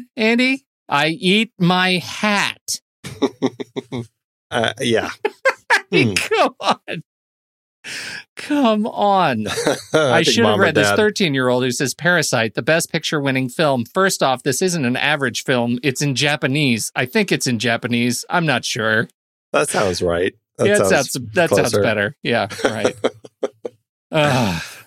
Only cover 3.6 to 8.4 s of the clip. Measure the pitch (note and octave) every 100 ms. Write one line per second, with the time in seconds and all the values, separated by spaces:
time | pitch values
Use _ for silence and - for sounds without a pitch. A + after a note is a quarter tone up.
3.6 | - C#3 - B2+ A2+ _ _ _ - A#2+
4.6 | A2+ - B2+ A2 E2+ - - - - -
5.6 | - G#4 - E3+ A#2 F2+ - G#4+ D#4 -
6.6 | - - - E3+ - _ _ _ _ _
7.6 | _ _ - - - - - -